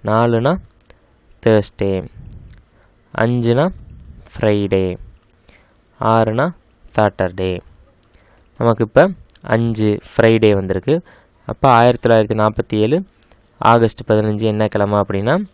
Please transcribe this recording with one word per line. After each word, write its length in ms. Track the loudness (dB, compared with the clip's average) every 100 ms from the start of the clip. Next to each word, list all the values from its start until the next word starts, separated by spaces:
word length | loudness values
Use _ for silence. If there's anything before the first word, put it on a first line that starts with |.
| -2
நாலுனா 520 | 0 2 0 0 -4 -8 _ -20 -20 _ _ _ _ 2
தேர்ஸ்டே, 640 | 2 0 -6 -4 -4 -8 -18 -20 -20 -20 -20 _ _ _ _ _ -4
அஞ்சுனா 520 | -2 0 0 0 -2 -6 -20 -20 -20 -20
ஃப்ரைடே, 760 | -20 -4 -2 0 0 -2 -2 -6 -14 _ _ -20 _ _ _ _ _ _
ஆறுனா 560 | 0 2 0 -2 -4 -6 _ _ -8 -2
சாட்டர்டே. 640 | -2 -2 -6 -4 -6 -6 -12 -20 _ _ _ _ _ _ _ _
நமக்கு 260 | -2 0
இப்ப 280 | 2 4 2 0 -18 -20
அஞ்சு 580 | -4 -2 -2 0 -2 -2 -6 0
ஃப்ரைடே 380 | 2 4 2
வந்திருக்கு. 480 | 2 -2 -4 -2 -4 -4 -20 _ _ -14
அப்ப 240 | -2 2
ஆயிரத்தி 400 | 4 4 2 2
தொள்ளாயிரத்தி 280 | 2 2 0
நாற்பத்தி 420 | -2 -2 -6 -2
ஏழு 260 | 0 -2 -4 _ -20 _ _ _
ஆகஸ்ட் 540 | 2 4 2 -2 -2
பதினஞ்சு 300 | 0 0 -2
என்ன 260 | -2 -2 -2
கிழமை 320 | -2 -2 -2
அப்படின்னா 460 | -2 -4 -2 -2 -4